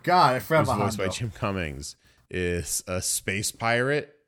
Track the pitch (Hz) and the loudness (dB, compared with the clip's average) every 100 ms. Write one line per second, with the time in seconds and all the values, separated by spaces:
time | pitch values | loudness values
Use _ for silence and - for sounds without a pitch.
0 | - 180 147 127 - 156 135 107 101 101 | 2 6 6 4 2 2 4 2 0 0
1 | 95 - 120 - 104 95 80 69 71 - | -2 -2 -6 -4 -4 -2 -4 -6 -12 -16
2 | _ _ - 90 87 87 82 - - 90 | _ _ -10 -4 -2 -2 -4 -6 -4 -4
3 | - - - 98 107 - 117 120 131 147 | -2 -4 -2 -4 -4 -4 0 0 0 -2
4 | - _ | -4 _